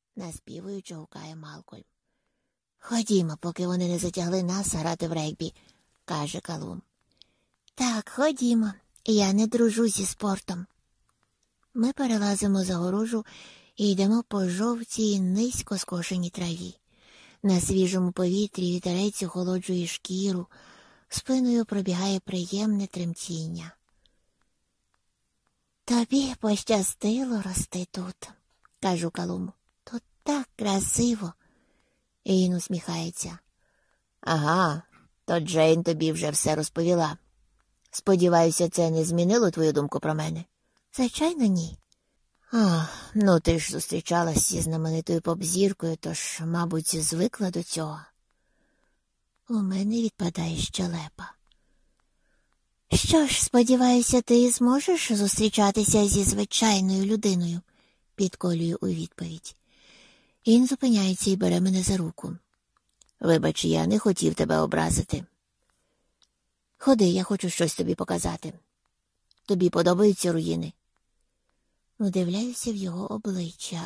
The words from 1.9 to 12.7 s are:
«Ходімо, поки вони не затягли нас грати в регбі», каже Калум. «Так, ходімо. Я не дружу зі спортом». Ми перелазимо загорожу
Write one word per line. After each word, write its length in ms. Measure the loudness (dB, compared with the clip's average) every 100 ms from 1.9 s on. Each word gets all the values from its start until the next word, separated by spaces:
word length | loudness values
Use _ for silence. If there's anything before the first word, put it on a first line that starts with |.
| _ _ _ _ _ _ _ _ _
«Ходімо, 580 | -4 -2 2 0 0 -4
поки 260 | -8 -6 -4
вони 200 | -2 -2
не 120 | -4
затягли 440 | -4 -4 -2 -2
нас 300 | -2 -4 -4
грати 340 | -4 -4 -4 -6
в 60 |
регбі», 400 | -4 -6 -6 -10 -12 _ _ _ _ -8
каже 340 | -6 -6 -8
Калум. 420 | -10 -10 -10 -14 -18 _ _ _ _ _ _ _ _ -4
«Так, 340 | -2 -2 -6
ходімо. 640 | 0 0 0 0 2 0 -4 _ _ 0
Я 280 | 2 4
не 140 | 2 2
дружу 400 | 2 2 2 0
зі 180 | 0 -4
спортом». 600 | -4 -4 -4 -6 -10 -12 _ _ _ _ _ _ _ _ _ _
Ми 200 | -2 0
перелазимо 680 | 0 0 0 0 0 0 0
загорожу 640 | 0